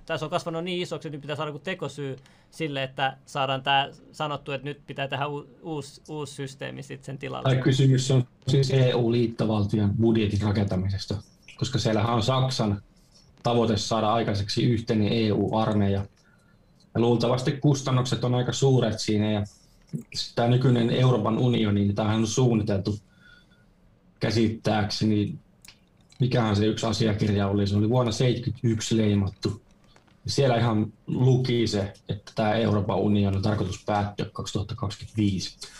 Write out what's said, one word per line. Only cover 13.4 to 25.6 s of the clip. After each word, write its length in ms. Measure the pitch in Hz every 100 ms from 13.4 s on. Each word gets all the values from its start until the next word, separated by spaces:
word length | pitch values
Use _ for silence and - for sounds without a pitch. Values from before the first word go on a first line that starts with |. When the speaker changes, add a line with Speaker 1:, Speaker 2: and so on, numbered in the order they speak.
Speaker 2:
tavoite 340 | 120 120 110 101
saada 360 | - 113 107
aikaiseksi 500 | 117 113 101 98 120
yhteinen 480 | 123 110 - 110 101
E 200 | 117 107
U-armeija. 720 | 98 98 110 110 107 98 98 98 _ _ _ _ _ _ _ _
Ja 60 | 110
luultavasti 500 | 120 117 117 127 -
kustannukset 720 | - 151 131 135 127 127 117
on 100 | 123
aika 180 | 123 120
suuret 480 | - 135 127 113 110
siinä, 320 | - 107 107
ja 120 | 104 101 - _ _ _ - - - -
tää 140 | - 120
nykyinen 420 | 123 135 120 117
Euroopan 480 | 120 127 117 104 113
unioni, 420 | 123 117 107 101
niin 140 | 101
tämähän 240 | 101 107 110
on 60 | 110
suunniteltu 720 | - 127 110 101 98 107 104 - _ - - _ _ _ _ _ _ _ -
käsittääkseni, 1120 | 117 107 107 104 107 107 101 - 110 104 101 - - _